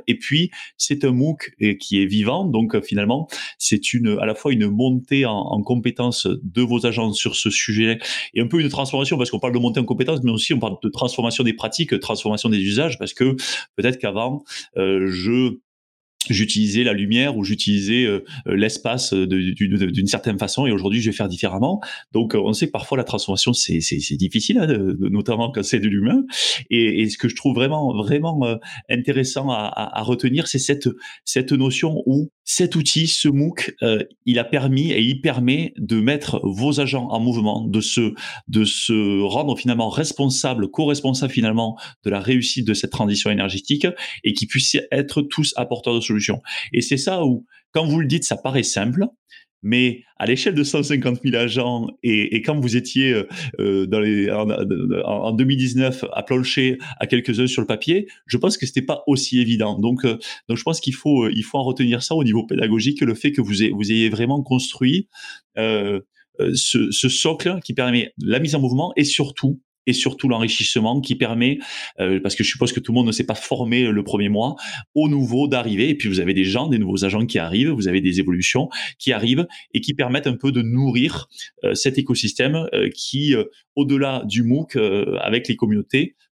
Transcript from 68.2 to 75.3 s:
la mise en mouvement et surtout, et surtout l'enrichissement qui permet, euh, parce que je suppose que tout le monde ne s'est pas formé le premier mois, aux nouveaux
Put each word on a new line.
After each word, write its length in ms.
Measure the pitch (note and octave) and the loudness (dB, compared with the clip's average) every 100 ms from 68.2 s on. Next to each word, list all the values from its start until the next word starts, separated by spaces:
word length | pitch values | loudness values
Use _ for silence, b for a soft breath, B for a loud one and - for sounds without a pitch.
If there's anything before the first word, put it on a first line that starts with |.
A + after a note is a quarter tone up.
la 180 | F#2 A#2+ | 0 2
mise 140 | D#3 | 2
en 60 | D3 | 2
mouvement 320 | C3 C3 F3 - | 2 2 0 0
et 80 | |
surtout, 580 | C#3+ - C#3 - C3+ C3 _ _ - | 0 2 -2 0 0 -2 _ _ -2
et 60 | |
surtout 380 | B2 C3+ C3 C3 | 0 0 0 0
l'enrichissement 720 | A2+ A2+ - - B2 A2 C3+ | 2 0 0 0 0 0 0
qui 120 | C3+ | -2
permet, 440 | D3 A#2 A2+ B2 C#3+ B B B - | -2 0 2 2 0 B B B -4
euh, 180 | F#2 F#2+ | 0 0
parce 160 | G2 | 0
que 80 | - | -2
je 80 | G2+ | -2
suppose 220 | - - | 0 -2
que 80 | - | -2
tout 120 | - | 0
le 20 | |
monde 120 | A#2+ A#2 | 2 2
ne 60 | |
s'est 140 | A2 B2 | 0 -2
pas 80 | |
formé 500 | G#2+ - B2 A#2+ A#2+ | -4 -4 -4 0 2
le 180 | A#2+ G#2 | 2 2
premier 280 | G2+ G#2 G2+ | 0 -2 0
mois, 260 | G#2 B2 D#3 B B - | 0 0 -4 B B -4
aux 160 | D3 D3+ | 0 2
nouveaux 360 | C#3+ B2 | 2 2